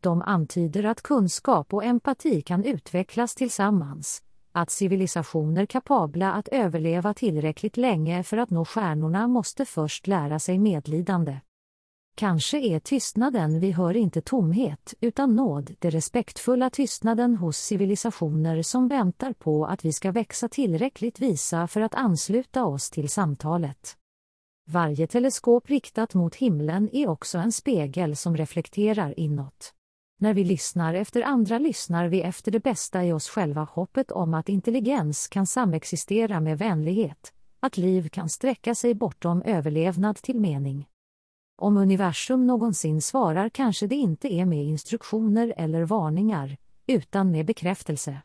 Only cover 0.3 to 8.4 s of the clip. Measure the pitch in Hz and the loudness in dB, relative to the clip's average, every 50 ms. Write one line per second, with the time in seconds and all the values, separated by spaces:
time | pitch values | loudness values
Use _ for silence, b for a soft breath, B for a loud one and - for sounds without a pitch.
0.3 | 208 175 156 - - 180 170 165 147 196 208 214 233 - - - 294 262 202 175 | 0 0 0 0 0 -2 -2 0 0 0 0 0 -2 -2 -2 0 2 4 4 2
1.3 | - - - - 254 175 147 _ - 202 208 233 247 240 _ - 262 _ - 330 | 0 -2 0 2 2 2 2 _ -4 -2 0 2 0 0 _ 0 -4 _ 0 0
2.3 | 254 160 147 - 180 180 196 254 269 156 _ - - 180 190 - - - 240 233 | 0 0 0 0 0 0 0 0 -2 -4 _ -4 -4 -4 -4 -2 -2 -2 -2 -2
3.3 | - - 262 240 - - 202 202 208 190 160 143 143 156 151 - - - _ - | -2 -4 -4 -4 0 0 0 2 2 2 0 -2 -8 -10 -10 -10 -10 -10 _ -20
4.3 | - - _ _ _ 170 170 - - - 202 190 185 190 190 175 - 170 160 - | -20 -20 _ _ _ -4 -2 -2 -2 -2 0 0 2 0 0 0 -2 -4 -6 -2
5.3 | - 160 151 151 160 180 196 208 - 262 - - - - 160 151 143 170 190 190 | -2 -2 0 0 0 0 0 0 -2 -6 0 2 2 2 2 0 0 0 0 0
6.3 | 175 202 214 - - 269 233 180 156 170 156 165 165 175 175 208 208 - - 226 | 0 -2 -2 -2 0 0 0 0 0 0 0 0 0 2 0 0 -2 0 0 0
7.3 | 160 151 147 156 147 - - 214 _ - 247 262 214 160 156 160 170 175 180 - | 0 0 0 -2 -2 -2 -6 -6 _ 0 0 2 2 2 0 0 0 -2 -2 -2
8.3 | - 214 | -2 -2